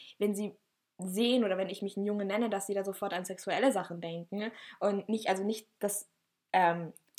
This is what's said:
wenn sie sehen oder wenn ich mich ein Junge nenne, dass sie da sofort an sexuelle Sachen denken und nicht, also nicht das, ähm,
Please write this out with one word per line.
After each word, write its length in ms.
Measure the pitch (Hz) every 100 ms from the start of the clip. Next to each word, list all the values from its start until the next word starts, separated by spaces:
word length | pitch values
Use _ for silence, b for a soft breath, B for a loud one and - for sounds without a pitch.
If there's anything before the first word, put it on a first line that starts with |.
| b b
wenn 180 | 208 202
sie 200 | 208 - _ _ _ -
sehen 440 | 185 190 240 254
oder 140 | 208 185
wenn 120 | 190
ich 120 | 190
mich 160 | 196 -
ein 80 | 202
Junge 200 | 208 196
nenne, 240 | 208 233
dass 180 | 196 196
sie 60 |
da 100 | 196
sofort 300 | 196 190 202
an 120 | 180 185
sexuelle 460 | 185 - 170 262
Sachen 300 | 196 170 170
denken 500 | 170 170 170 202 220 233 b b
und 300 | 202 202 196
nicht, 200 | 220 196
also 140 | 190
nicht 240 | 202 214 - -
das, 280 | 202 202 - _ _ _ _
ähm, 400 | 185 175 170 165 - _